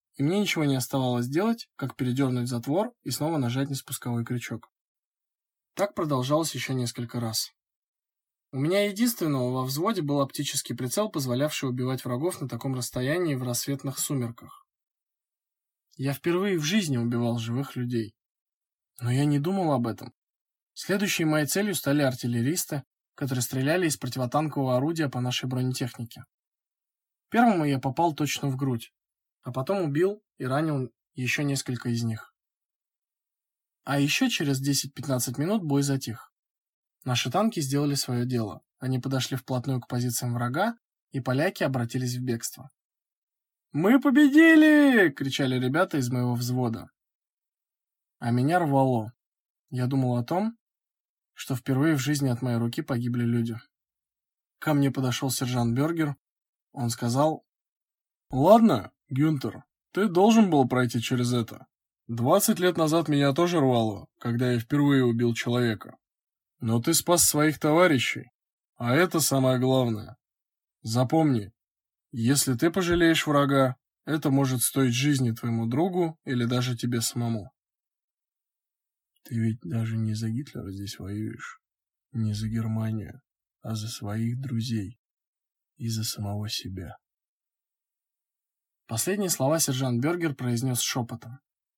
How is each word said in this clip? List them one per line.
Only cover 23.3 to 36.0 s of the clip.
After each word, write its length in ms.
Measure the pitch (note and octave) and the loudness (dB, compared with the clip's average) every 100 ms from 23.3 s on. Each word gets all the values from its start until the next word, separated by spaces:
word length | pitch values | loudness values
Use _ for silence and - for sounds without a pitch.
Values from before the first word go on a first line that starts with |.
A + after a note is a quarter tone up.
| B2+ | -2
стреляли 440 | B2 C3 C3+ F3 E3+ | -2 -2 0 2 0
из 100 | - | -2
противотанкового 800 | B2+ C3 B2 D3 D#3 C#3+ C3 B2+ | -6 -4 -2 0 -2 -2 0 2
орудия 320 | C#3+ E3 D3 | 0 -2 -2
по 120 | B2 | -2
нашей 280 | B2 B2 C3 | -4 -4 -4
бронетехнике. 760 | B2+ B2+ B2+ B2 - A#2 - - _ _ _ _ _ _ _ _ _ _ | -2 -2 -2 -6 -8 -12 -14 -20 _ _ _ _ _ _ _ _ _ _
Первому 360 | A3 A#3+ F#3 | 4 6 4
я 140 | D3 C3+ | 2 0
попал 360 | C3+ B2 E3+ | -2 0 0
точно 340 | D3 D3 - C#3+ | 0 -2 -2 -4
в 80 | C3 | -2
грудь, 360 | C3+ A#2+ - _ _ _ _ _ | -2 -4 -6 _ _ _ _ _
а 100 | - | -10
потом 300 | B2+ E3 G3 | -6 -2 -2
убил 400 | D#3+ C#3+ F#3 G#3 _ - | 0 2 0 0 _ -10
и 80 | B2+ | -4
ранил 440 | C3+ D#3+ C#3+ B2+ _ _ | 0 0 -2 -4 _ _
ещё 280 | - B2 - | -6 -4 -2
несколько 480 | C#3+ C#3 - B2 A#2+ | -2 -2 -4 -4 -2
из 140 | A#2 | -2
них. 300 | A#2 A2+ - _ _ _ _ _ _ _ _ _ _ _ _ _ _ _ | -2 -6 -10 _ _ _ _ _ _ _ _ _ _ _ _ _ _ _
А 160 | - C#3+ | -4 0
ещё 280 | C#3+ - C4 | 2 2 0
через 320 | - C#3+ C3+ | 0 0 0
десять-пятнадцать 760 | C#3 C#3 C#3 - C3 B2+ B2 A#2+ | 0 -2 -4 -8 -4 -2 -2 -2
минут 260 | D#3 A3 | -2 0
бой 200 | D#3+ C#3+ | 0 0
затих. 500 | C#3 C3+ | 2 -2